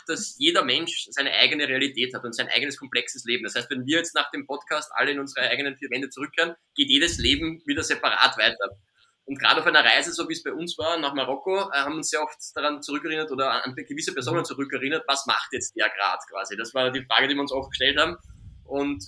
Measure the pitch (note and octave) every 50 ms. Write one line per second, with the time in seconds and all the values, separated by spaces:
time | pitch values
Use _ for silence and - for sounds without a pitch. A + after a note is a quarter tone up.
0 | - - D#3 - - - - - C#3+ E3 F3 G3 D#3+ B2 B2+ D3+ E3+ - - -
1 | - - - C#3 C#3 B2+ E2+ G#2+ B2+ C3 D#3 D3 D3 C3 C3 C3 C#3 C#3 C3+ A#2
2 | B2+ B2+ B2+ G2+ - A#2+ A#2 A#2+ B2 - - B2 C3+ C#3+ C3+ - C#3 B2+ A#2+ A#2+
3 | - - - C3 B2 A#2 A#2+ A2 A2 G2+ - B2 A#2 - C#3+ B2+ B2 C3+ D#3 E3+
4 | E3 E3 - D3+ C#3+ - - C#3+ C3+ - C#3+ C#3 - - D#3+ D3+ D3 - - A#2+
5 | B2+ C#3+ C#3+ C#3+ C#3 C3+ - C3 B2+ A#2 B2 C3 C#3+ C#3 C3+ - C#3+ A#2+ A#2+ C3
6 | C#3 C3 - C3+ D3 C#3+ - E3 E3+ E3+ E3+ _ _ _ - D3 C#3 C3+ C3+ C#3+
7 | E3 E3 - - A#2+ B2+ C#3+ D3 E3 D#3+ E3 E3 - C#3+ C#3+ D#3+ D3+ - D3 -
8 | D3 B2 G#2 F#2+ B2 - - A2 G#2+ A#2 - - G2 F#2+ - - _ _ _ _
9 | _ _ _ _ _ - C#3 - A#2 A2 C#3 D#3+ D#3 F3 D#3 D3+ B2 A2+ A#2 C#3
10 | D3 E3+ E3+ E3 D#3+ D3+ D#3+ D#3 - C#3+ G#2 D#3 E3+ F3 - - D3+ E3 E3+ E3
11 | D3 C#3 C#3+ C#3 B2+ A#2+ C#3 C#3+ - F#3+ F#3+ G3 F#3+ - C3+ C#3 C3+ D3 D#3 D#3
12 | D3 - D#3 D#3 D3+ D3+ - - - - - D#3 C#3+ D3 D3 C#3+ C#3+ C#3+ C#3+ D3
13 | D#3 D#3 D#3 D#3 D#3 D3+ C3+ C3 C3+ C3 A#2 B2 - C3 B2+ D3+ C3+ - C#3 D3+
14 | - - - C#3 A#2+ D#3 E3 E3+ - - C3 C#3 C#3 C3+ C#3+ A#2+ B2+ C#3 D#3+ D#3+
15 | D#3+ - C#3 C#3 - B2 G#2+ A2 - - B2+ A#2+ - - - A2 G#2+ G#2+ - G2
16 | G2 F#2+ F#2 - - - F2 F#2+ G2 - G2+ G#2 A#2+ - - C3 B2+ B2+ B2 C3+
17 | C3+ - A2+ A#2+ C3 C3+ C#3+ C#3+ C#3+ C#3 C3 C3+ - - - - B2+ C#3 C#3 D3
18 | D#3 E3+ E3+ - - - - - - - - - - - C#3 C#3 C#3+ C#3+ C#3+ C#3+
19 | -